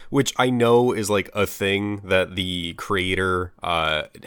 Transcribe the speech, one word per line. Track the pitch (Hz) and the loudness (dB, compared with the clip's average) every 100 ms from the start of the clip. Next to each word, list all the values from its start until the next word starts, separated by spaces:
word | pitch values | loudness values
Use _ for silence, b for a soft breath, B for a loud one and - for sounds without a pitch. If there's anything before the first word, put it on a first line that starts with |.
| b | b
which | 139 131 - | 0 0 0
I | 127 | 0
know | 120 117 120 123 | 4 6 6 4
is, | 110 101 | 0 0
like, | 104 - | 0 0
a | 107 98 | -2 -4
thing | - 98 98 101 101 95 | -2 0 0 -2 -6 0
that | 92 90 90 | 0 0 -4
the | 92 90 85 80 | -4 -4 -6 -8
creator, | - 98 90 90 92 90 87 - | -4 -2 0 0 0 0 -4 -8
uh, | - 82 78 76 - - | -4 0 0 -2 -4 -14